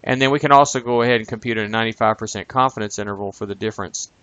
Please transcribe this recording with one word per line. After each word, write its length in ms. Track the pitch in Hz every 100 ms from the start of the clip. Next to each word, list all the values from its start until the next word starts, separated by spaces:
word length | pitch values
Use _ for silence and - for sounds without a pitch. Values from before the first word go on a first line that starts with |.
And 160 | - 127
then 100 | 135
we 80 | 143
can 140 | 147
also 280 | 139 143 131
go 200 | 120 120
ahead 140 | 117 120
and 100 | 110
compute 300 | 113 120 110
a 100 | 104
ninety-five 520 | 110 113 110 110 107
percent 280 | 110 107 90
confidence 520 | 131 131 123 104 -
interval 340 | 104 101 101
for 140 | - 104
the 80 |
difference 560 | 98 110 104 92 - - _